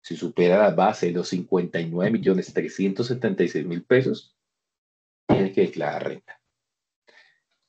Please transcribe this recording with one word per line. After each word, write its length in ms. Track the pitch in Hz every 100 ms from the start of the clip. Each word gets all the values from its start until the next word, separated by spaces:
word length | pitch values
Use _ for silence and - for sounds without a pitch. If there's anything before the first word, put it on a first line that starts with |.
Si 140 | - 82
supera 440 | 85 - 87 95
la 120 | 104
base 360 | 85 98 107 87
de 60 |
los 160 | 87 87
cincuenta 500 | 90 - 92 87 85
y 100 | 82
nueve 220 | 85 98
millones 420 | 113 98 92 -
trescientos 540 | - - - 98 98 120
setenta 360 | - 110 92
y 40 | 87
seis 180 | 82 85
mil 180 | 85
pesos, 540 | - 127 131 - _ _ _ _ _ _ _ _ _ _ -
tiene 240 | - 95
que 100 | -
declarar 460 | 90 - 73 76 -
renta. 340 | 71 - - _ _ _ _ _ _ _ _ _ _ _ _